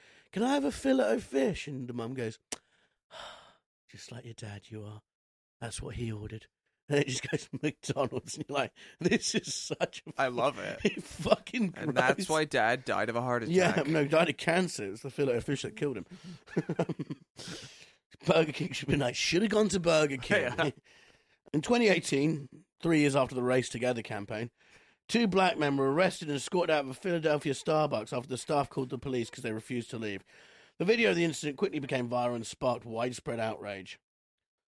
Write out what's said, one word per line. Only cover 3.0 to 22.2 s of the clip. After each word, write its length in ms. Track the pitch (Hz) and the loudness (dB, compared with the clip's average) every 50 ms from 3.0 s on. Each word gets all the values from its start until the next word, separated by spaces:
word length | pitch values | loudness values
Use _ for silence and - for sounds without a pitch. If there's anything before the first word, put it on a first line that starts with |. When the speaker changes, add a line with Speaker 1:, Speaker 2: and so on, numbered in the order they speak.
| _ _ - - - - - - - - _ _ _ _ _ _ _ _ | _ _ -18 -16 -16 -16 -16 -18 -20 -20 _ _ _ _ _ _ _ _
Speaker 1:
"Just 200 | - 107 - - | -20 -20 -18 -16
like 140 | 123 117 123 | -16 -14 -14
your 100 | 117 110 | -14 -14
dad 280 | - - 107 101 101 - - | -12 -12 -12 -12 -12 -14 -12
you 140 | 110 107 104 | -12 -12 -10
are. 180 | 104 107 107 - _ _ _ _ _ _ _ _ _ _ - | -12 -12 -16 -18 _ _ _ _ _ _ _ _ _ _ -12
That's 200 | 120 117 - - - | -10 -10 -8 -8 -10
what 120 | 127 117 | -8 -8
he 140 | 117 120 113 | -6 -6 -6
ordered." 360 | 110 104 104 104 107 110 - - _ _ _ _ _ _ _ - 143 | -6 -6 -8 -10 -12 -14 -16 -18 _ _ _ _ _ _ _ 0 2
And 80 | 143 | 2
it 80 | 135 - | 2 2
just 200 | 127 123 - - | 0 -4 -4 -4
goes, 200 | - 147 - - - 143 - | -4 -4 -4 -6 -8 -4 -4
"McDonald's." 760 | 151 - _ - - 143 - 139 - 131 127 - - - | -4 -4 _ -4 -4 0 0 0 -2 -2 -6 -8 -8 -8
And 80 | - - - | -8 -8 -4
you're 80 | 139 | -2
like, 160 | 139 127 104 - - - - - - | -2 -2 -2 -4 -12 -20 -20 -6 0
This 340 | - 175 208 - - - - | 2 2 2 2 2 0 -2
is 180 | 214 - - - | -2 -2 -4 -6
such 520 | - - - 151 - 170 - - - - | -8 -6 -8 -6 -4 -4 -4 -4 -6 -16
a 160 | 160 - - 135 | -10 -4 -2 -2
Speaker 2:
I 60 | 131 | 0
love 300 | 123 120 117 143 127 107 | 0 2 0 0 0 -2
it. 420 | 95 101 - - - 214 - - - | -6 -8 -4 0 0 0 0 -2 -10
Speaker 1:
<laughs> 0 | |
fucking 720 | - - - 165 214 - - - - - 254 220 180 - | -12 -8 -2 2 4 4 4 2 0 -2 -2 0 -2 -2
Speaker 2:
And 180 | - - 156 123 | -4 -4 0 2
that's 200 | 127 127 131 139 | 4 4 4 4
Speaker 1:
gross 140 | - 190 - | 2 2 2
Speaker 2:
why 160 | 156 156 156 | 2 2 2
Dad 400 | 147 - 127 110 113 123 131 127 | 2 2 4 4 4 2 0 0
died 240 | - 104 95 104 110 | -2 0 0 0 0
of 80 | 113 | 0
a 40 | 117 123 | -2 0
heart 240 | 127 123 120 113 151 | 0 0 0 0 2
Speaker 1:
Yeah, 220 | 170 190 180 170 | 4 4 4 4
Speaker 2:
attack. 160 | 98 - 139 143 | 4 2 2 2
Speaker 1:
no, 160 | 160 156 147 | 2 2 2
died 220 | 139 156 160 175 165 | 4 4 4 4 4
of 80 | 147 | 0
cancer. 480 | - - - 165 180 185 170 - - 107 98 98 | -2 -2 0 2 2 2 0 -2 -6 -6 -6 -8
It's 100 | 113 - | -8 -10
the 80 | 139 | -8
filet 300 | - - 143 135 120 117 | -4 0 0 2 2 0
fish 220 | 117 - 143 - - | 0 -2 -2 -4 -4
that 120 | 110 - | -6 -6
killed 220 | - 151 147 127 | -4 -4 -4 -4
him. 100 | 101 87 - 185 185 - 180 170 - _ - - | -6 -10 -12 -16 -18 -16 -16 -16 -16 _ -6 -4
<laughs> 120 | 185 - - 180 - 170 - 160 - 156 - - - - _ _ - - - - - - - - - - - _ _ _ _ _ - - | -4 -2 -2 -2 -4 -4 -4 -4 -8 -8 -10 -10 -14 -16 _ _ -18 -14 -14 -14 -14 -14 -18 -20 -20 -20 -20 _ _ _ _ _ -6 0
Burger 260 | - - 165 160 147 123 | 2 4 4 4 2 0
King 200 | - 147 131 131 | -4 -6 -6 -6
should 160 | - 135 - | -6 -2 0
be 80 | 151 | 0
like, 200 | 143 135 120 120 | 0 0 0 -2
"Shoulda 320 | - - - - 175 220 214 | -2 -2 0 2 2 2 4
gone 200 | 202 208 214 202 | 4 4 4 4
to 100 | 180 196 | 2 0
Burger 360 | 160 170 165 156 156 147 139 | 2 4 4 4 4 2 0
Speaker 2:
<laughs> 60 | 131 123 | -2 0
Speaker 1:
King." 300 | - 202 196 147 123 131 | 2 2 2 2 0 0
Speaker 2:
Yeah. 140 | 156 160 147 - - - _ - - - _ _ _ _ _ _ _ _ _ - | 0 0 -2 -2 -6 -12 _ -20 -20 -20 _ _ _ _ _ _ _ _ _ -2
Speaker 1:
In 80 | 151 | -2
twenty 280 | 147 - 240 240 233 208 | 2 2 4 6 6 6
eighteen, 600 | 180 170 - - - 135 | 4 4 2 0 0 2